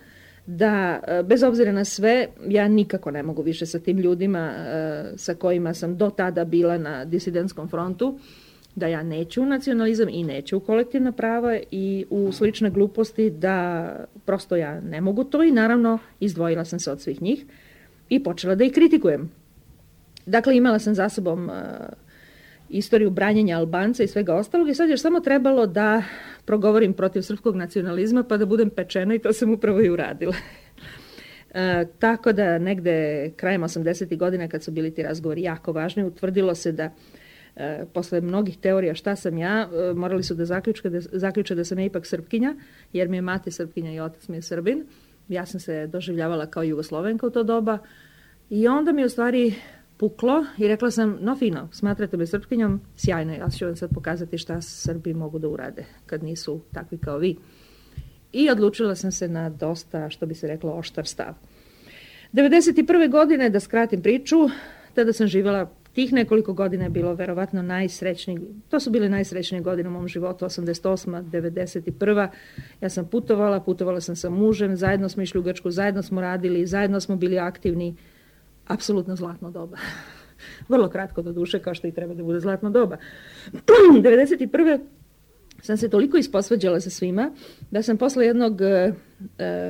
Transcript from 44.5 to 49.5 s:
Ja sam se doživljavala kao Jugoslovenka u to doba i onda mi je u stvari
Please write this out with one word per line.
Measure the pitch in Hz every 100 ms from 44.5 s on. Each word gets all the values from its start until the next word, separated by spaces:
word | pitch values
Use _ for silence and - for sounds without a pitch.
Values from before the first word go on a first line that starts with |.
| 175 175 285 311 - _ _ -
Ja | 180 180
sam | 180
se | - 156 156
doživljavala | 175 185 165 165 165 151
kao | 170
Jugoslovenka | 160 151 156 156 196 226 240
u |
to | 247
doba | 220 226 220 214 - - - _ _ _ -
i | 208 233
onda | 277 311
mi | 294
je | 254
u |
stvari | - 240 247 240